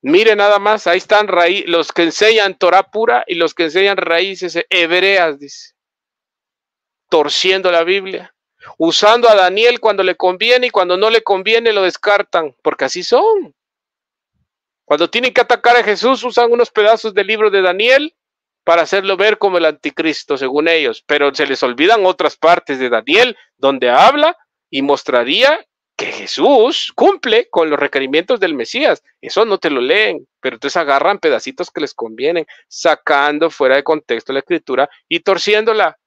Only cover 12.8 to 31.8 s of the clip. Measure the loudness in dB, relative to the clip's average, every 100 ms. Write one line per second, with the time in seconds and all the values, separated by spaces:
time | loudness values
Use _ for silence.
12.8 | -6 -6 -2 0 2 0 -4 _ _ _
13.8 | _ _ _ _ _ _ _ _ _ _
14.8 | _ -2 0 -2 0 0 2 2 4 4
15.8 | 2 0 0 0 -2 0 2 2 0 2
16.8 | 2 2 0 -4 -2 0 2 2 0 0
17.8 | 2 2 0 _ _ _ _ _ 0 0
18.8 | 2 -2 -2 0 0 0 -2 0 0 -2
19.8 | -10 -6 -6 -6 -6 -6 -2 -2 0 0
20.8 | -2 -6 _ 0 0 -2 -4 -2 -4 0
21.8 | 2 2 2 0 -4 0 2 2 0 -6
22.8 | -2 -2 0 0 0 -2 _ _ -2 0
23.8 | 2 6 4 4 0 -2 _ _ _ -6
24.8 | -2 -2 0 -2 0 2 2 0 -6 _
25.8 | _ -12 -12 -12 -12 -2 2 4 2 0
26.8 | -8 0 0 0 0 -2 0 -2 0 0
27.8 | -2 -2 -2 -2 -2 -2 -2 -4 -6 -2
28.8 | -2 -2 _ _ -6 -2 0 0 -2 -2
29.8 | 0 0 0 -4 -12 _ -8 -6 -6 -4
30.8 | 0 0 0 0 0 -2 -4 -12 -10 -8